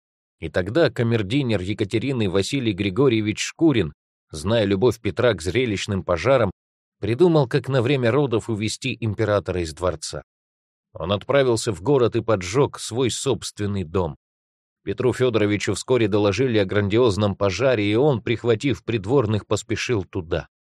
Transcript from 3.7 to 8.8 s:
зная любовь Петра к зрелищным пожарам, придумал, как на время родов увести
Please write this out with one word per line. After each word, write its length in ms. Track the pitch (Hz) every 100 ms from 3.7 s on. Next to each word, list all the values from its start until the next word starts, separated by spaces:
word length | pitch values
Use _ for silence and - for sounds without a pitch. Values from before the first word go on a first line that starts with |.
| 120 78 - _ _ _
зная 340 | 76 85 117
любовь 360 | 101 98 120 -
Петра 320 | 101 90 120
к 80 | 92
зрелищным 640 | 85 110 127 95 - 95
пожарам, 460 | 85 87 107 135 101 - _ _ _ _
придумал, 480 | 101 120 180 160 131
как 200 | 143 123
на 140 | 135
время 280 | 117 143 120
родов 380 | 135 139 113 -
увести 480 | 104 107 -